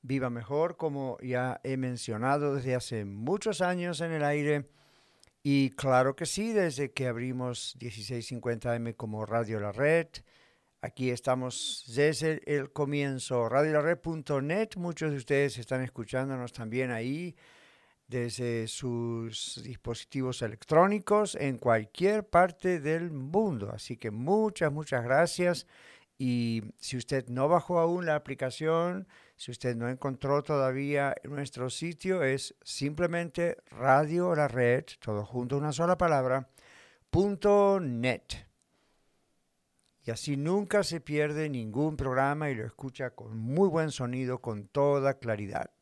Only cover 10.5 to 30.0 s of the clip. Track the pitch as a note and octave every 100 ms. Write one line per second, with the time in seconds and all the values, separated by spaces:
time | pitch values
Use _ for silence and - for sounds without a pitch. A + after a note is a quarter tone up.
10.5 | _ _ _ F2 - B2+ B2 - B2+ B2+
11.5 | - - - - A#2 D3 D#3 D#3+ D#3 -
12.5 | D3 C3 - C#3+ D3 C#3+ C3 - B2 A2+
13.5 | B2+ D#3 D3+ D3+ E3+ E3 D#3+ C#3+ C#3+ C#3
14.5 | F#3 A3 F#3+ F3 D#3+ D#3 C#3+ A#2+ C#3 C#3+
15.5 | B2 A#2 C3 B2+ - A2 C3 C3+ C3 A#2+
16.5 | - A2 A#2+ C3 A#2 A#2 D3 F3 - -
17.5 | - - _ _ _ _ B2 A#2+ G#2+ A#2+
18.5 | A#2 A2+ - B2+ A#2 A#2 A#2 A2+ G#2+ -
19.5 | - A2+ A2+ - A#2 - C3+ C3 B2 A2+
20.5 | A2 - D#3 F#3 G#3 - G#3 G#3 - C#3+
21.5 | B2 B2 A2+ G#2+ - F#3 G#3+ G#3 E3+ F3+
22.5 | E3+ F#3 F3 C#3+ D#3+ F3 D3 C3 F3+ A3
23.5 | B2+ G2+ G#2+ - A#2+ A#2 G#2 C3 G#3 A3
24.5 | G3+ D#3+ C#3+ D3+ B2+ A#2 C3+ E3+ - F3+
25.5 | F3 - - - - _ _ B2+ A#2+ A#2
26.5 | A2+ A2 - - C3 - C#3 A#2+ B2 C#3
27.5 | E3+ - F3 E3 F3 E3+ D3+ D3 C3+ C3
28.5 | B2 D#3 E3 F3 F3+ F#3 - - _ -
29.5 | B2 B2+ A#2 A#2+ B2+